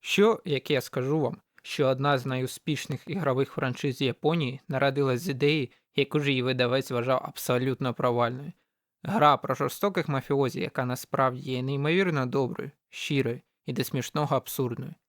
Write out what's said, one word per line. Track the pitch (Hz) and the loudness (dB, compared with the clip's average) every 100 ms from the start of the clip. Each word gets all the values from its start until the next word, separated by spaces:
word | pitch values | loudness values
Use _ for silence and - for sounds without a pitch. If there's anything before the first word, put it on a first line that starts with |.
| - | -2
Що, | - 208 226 - | 4 4 4 0
як | 139 - | -4 2
я | 143 | 0
скажу | - - 127 156 | 0 -4 -2 0
вам, | 131 - _ _ | 0 -4 _ _
що | - - 135 | -14 0 0
одна | 131 139 139 | 2 2 0
з | 127 | 0
найуспішних | 127 127 - - 147 - 135 - | -4 -4 -6 -4 -4 -4 -8 -6
ігрових | 180 147 127 135 | -2 0 0 0
франшиз | - 135 123 147 127 | -2 -4 -2 -4 0
Японії | 135 113 147 170 135 131 _ | -2 0 0 0 -2 -6 _
народилась | 135 139 135 139 123 | 0 0 2 0 0
з | 180 | -2
ідеї, | 131 143 156 127 _ _ - | 0 2 2 -2 _ _ -2
яку | 139 151 | 0 0
ж | 143 | 2
її | 131 | 2
видавець | 123 127 123 131 131 | 0 2 2 2 0
вважав | 123 120 131 | -2 2 0
абсолютно | 139 - - 123 127 131 131 | 0 -10 0 0 2 -2 -2
провальною. | 120 127 120 120 127 147 - _ _ _ _ | 0 0 2 0 -2 -10 -16 _ _ _ _
Гра | - 208 147 139 | -4 6 6 6
про | - 131 | 2 0
жорстоких | - - 202 185 156 | 0 0 -2 0 0
мафіозі, | 139 - 139 135 139 | -2 0 0 2 0
яка | - - 127 | -6 -4 -4
насправді | 123 - - 131 127 131 | -4 -4 2 2 0 -6
є | 127 | -4
неймовірно | 131 139 143 175 190 156 127 | -2 -2 0 2 2 0 0
доброю, | 131 127 - - - _ | 0 -2 -4 -10 -12 _
щирою | - - 143 127 120 _ _ - | -12 -2 0 0 -2 _ _ -8
і | |
до | 127 | -4
смішного | 131 135 123 151 147 135 | -2 -4 -4 -2 0 0
абсурдною. | - - 131 117 131 - | -2 -4 -4 -4 -10 -14